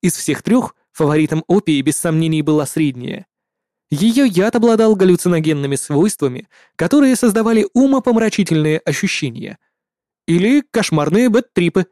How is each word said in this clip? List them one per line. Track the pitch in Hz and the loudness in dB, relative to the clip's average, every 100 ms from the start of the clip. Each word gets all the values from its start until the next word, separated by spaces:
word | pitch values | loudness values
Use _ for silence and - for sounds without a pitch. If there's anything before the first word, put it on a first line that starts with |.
Из | 180 | -2
всех | - - 139 | -4 -6 -6
трех | - 240 - _ _ | 0 -2 -2 _ _
фаворитом | - 151 151 156 156 - | -4 0 0 0 -2 0
Опии | 185 180 147 | -2 2 0
без | 135 151 | 0 -2
сомнений | 175 160 165 160 | -2 0 0 -2
была | 151 151 147 | 0 0 -2
средняя. | - 151 123 123 - 185 _ _ _ _ _ _ | -2 -2 -4 -12 -14 -16 _ _ _ _ _ _
Ее | 143 214 233 269 | -2 0 2 2
яд | 175 202 240 | 2 0 2
обладал | 233 220 220 208 | 2 4 4 4
галлюциногенными | 190 175 180 170 156 151 139 139 | 4 2 2 0 0 -2 -2 -6
свойствами, | - 143 196 - 139 123 - _ _ _ | -4 0 0 0 -4 -6 -16 _ _ _
которые | 165 285 277 254 | 0 2 2 2
создавали | 247 208 220 226 202 | 2 2 0 0 0
умопомрачительные | 240 269 269 254 226 220 - 185 160 151 156 | 2 2 2 0 0 0 -2 0 0 0 -2
ощущения. | - 147 190 - 135 113 - - _ _ _ _ _ _ - | -4 -4 -4 -4 -8 -10 -14 -16 _ _ _ _ _ _ -2
Или | 165 202 285 - | 0 2 0 0
кошмарные | 233 196 156 147 185 247 | -4 -2 -2 0 2 2
бэд-трипы | 214 - - 175 190 180 | 0 -2 -2 0 0 -4